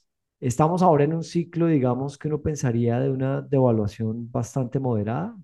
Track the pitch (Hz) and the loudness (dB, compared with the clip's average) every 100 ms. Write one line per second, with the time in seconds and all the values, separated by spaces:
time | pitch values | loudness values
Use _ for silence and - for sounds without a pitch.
0 | _ _ _ - 123 120 156 175 180 147 | _ _ _ -6 -4 2 2 4 4 6
1 | 143 165 160 175 170 160 165 151 123 123 | 4 0 -4 -4 -4 0 2 2 2 0
2 | 139 - - 147 151 147 131 117 117 117 | -4 -6 -6 -4 -4 -2 -2 0 0 0
3 | 135 131 131 139 131 135 127 110 101 - | 0 -2 -2 -4 -2 2 4 4 0 -4
4 | 110 113 117 123 113 - 120 139 131 110 | -6 -6 -6 -6 -4 -4 -4 -4 -2 -2
5 | 104 123 196 220 | -2 -4 -6 -10